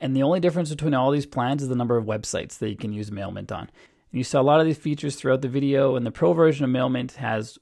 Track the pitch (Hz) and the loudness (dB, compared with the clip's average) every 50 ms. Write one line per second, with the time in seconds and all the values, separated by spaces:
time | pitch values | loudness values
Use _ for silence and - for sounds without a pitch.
0 | - 131 131 135 135 143 175 185 175 180 160 180 170 151 156 147 151 160 143 131 | -4 -2 0 2 2 2 2 2 2 0 0 0 -4 -4 -4 -4 -2 0 2 2
1 | 127 135 143 147 139 139 - 135 120 123 139 143 139 131 127 120 123 117 120 117 | 2 2 2 0 -2 -4 -4 -2 -2 0 0 -2 -2 -2 -2 -2 0 2 2 0
2 | 110 104 107 107 107 - - 90 - - - - - 107 104 101 - 104 104 104 | 2 0 -4 -4 -4 -6 -6 -6 -6 -6 -8 -6 -6 -6 -4 -6 -6 -6 -6 -6
3 | 107 107 107 98 98 95 92 98 98 - 98 82 - - _ _ - _ _ _ | -8 -8 -8 -8 -8 -8 -8 -10 -10 -8 -10 -10 -10 -12 _ _ -20 _ _ _
4 | _ _ - 127 127 - - 143 135 139 147 160 160 160 151 147 - 160 147 143 | _ _ -6 -6 -4 0 2 2 4 6 6 6 4 4 0 -2 -2 -4 -4 -4
5 | - 147 131 - - 131 131 131 135 131 123 139 139 139 139 135 139 135 131 131 | -4 -8 -8 -4 0 0 0 2 0 -2 -2 0 0 2 2 4 4 4 2 0
6 | 120 117 - - 156 170 175 165 165 160 151 139 147 127 127 127 127 131 127 123 | -2 -4 -2 0 2 2 4 6 6 4 6 4 0 0 2 2 2 0 0 -2
7 | 127 127 - - 131 117 113 110 107 110 - - | -4 -6 -10 -8 -6 -4 -4 -4 -4 -8 -12 -20